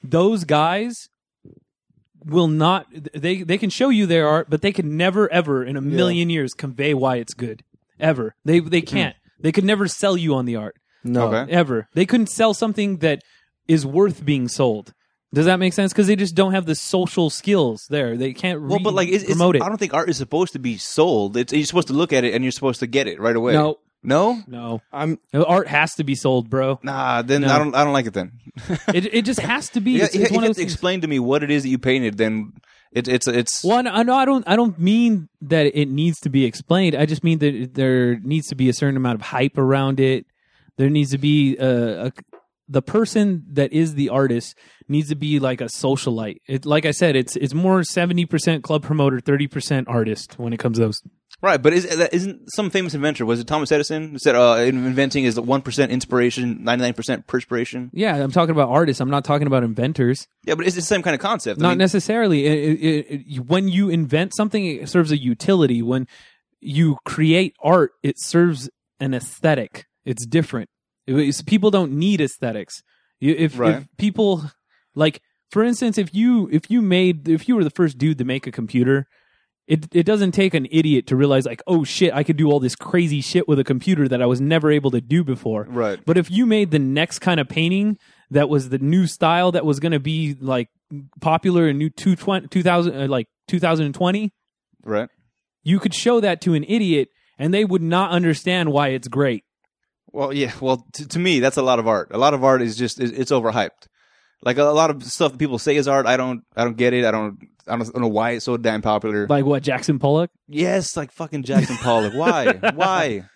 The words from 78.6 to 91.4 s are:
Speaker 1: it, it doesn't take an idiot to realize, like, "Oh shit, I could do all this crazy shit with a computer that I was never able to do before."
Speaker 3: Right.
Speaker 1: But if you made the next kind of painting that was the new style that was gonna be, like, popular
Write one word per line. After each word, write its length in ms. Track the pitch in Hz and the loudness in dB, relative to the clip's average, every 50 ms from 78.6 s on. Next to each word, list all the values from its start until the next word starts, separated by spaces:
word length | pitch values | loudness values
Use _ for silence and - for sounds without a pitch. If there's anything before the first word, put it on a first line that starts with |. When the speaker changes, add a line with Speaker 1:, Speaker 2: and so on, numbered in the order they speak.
| 117 107 - 127 123 123 135 139 135 _ _ _ _ _ _ _ _ _ _ _ _ | -8 -2 0 2 4 4 2 2 0 _ _ _ _ _ _ _ _ _ _ _ _
Speaker 1:
it, 200 | - 156 156 151 160 - | -2 -2 -2 -2 0 0
it 120 | 170 165 | 2 2
doesn't 240 | 180 214 208 196 185 | 2 2 2 2 0
take 240 | 165 202 196 190 - | 2 2 0 2 2
an 140 | 160 131 - | -2 -2 0
idiot 380 | 151 160 160 156 147 127 117 - | 0 2 4 4 2 2 2 0
to 80 | 139 | 2
realize, 280 | 127 139 143 139 131 127 | 2 4 4 4 2 2
like, 160 | 120 117 - - | -2 -8 -10 -4
"Oh 160 | - 185 165 147 | 0 0 0 0
shit, 320 | - - - 190 175 - | -2 0 0 0 2 2
I 80 | 139 147 | 0 0
could 140 | - 160 | 0 0
do 160 | 147 160 151 143 | 2 4 4 4
all 80 | 143 | 2
this 160 | 127 127 - | 2 -2 -4
crazy 440 | - - - - 180 175 160 147 143 | -6 -8 -2 0 0 2 2 0 -2
shit 280 | 131 - - 185 165 - | -4 0 0 0 2 2
with 100 | 151 135 | 2 2
a 60 | 131 | 2
computer 420 | - 135 127 - 185 190 151 143 | 0 0 -2 2 0 2 2 2
that 160 | 131 127 120 123 | 0 2 2 2
I 40 | |
was 140 | 123 127 123 | 2 2 2
never 300 | 139 147 160 165 151 156 | 2 2 2 2 4 4
able 220 | 151 147 139 135 127 | 2 2 2 0 0
to 80 | 120 | 0
do 240 | 113 117 143 170 175 | -2 0 0 0 2
before." 420 | 139 127 101 - 113 110 104 104 - | 0 -4 -4 -4 -6 -6 -6 -6 -6
Speaker 3:
Right. 300 | 123 120 117 107 98 - - | -4 -4 -2 -2 -4 -4 -2
Speaker 1:
But 100 | - 170 | 0 2
if 140 | 180 170 - | 2 2 0
you 160 | 175 208 254 | 0 0 2
made 240 | 233 214 214 208 175 | 4 4 2 2 2
the 80 | 151 151 | 0 0
next 400 | 139 131 135 147 165 - - - | 0 0 0 0 -2 -2 -4 -4
kind 220 | - 180 175 160 | -2 0 0 0
of 80 | 139 - | -2 -2
painting 500 | - 160 160 170 180 196 202 214 208 - _ _ _ _ _ _ | -2 -2 0 0 0 0 0 0 -2 -4 _ _ _ _ _ _
that 180 | 135 143 147 131 | 2 2 2 4
was 200 | 151 143 131 127 | 2 0 0 -2
the 100 | 127 131 | -4 -2
new 300 | 135 143 165 190 185 165 | 0 2 2 2 2 0
style 420 | - - - 160 165 175 180 185 | 0 0 0 2 2 4 2 2
that 160 | 170 175 - | 2 0 0
was 140 | 156 143 139 | 0 -2 0
gonna 180 | 147 170 165 147 | 0 -2 -2 -2
be, 380 | 131 151 160 160 160 147 143 131 | -2 -2 -4 -2 -2 -4 -4 -6
like, 280 | 135 131 131 123 120 _ _ _ _ _ 151 143 139 139 _ - | -4 -4 -2 -2 -4 _ _ _ _ _ -16 -16 -16 -16 _ -6
popular 460 | - 156 160 160 | -2 0 0 2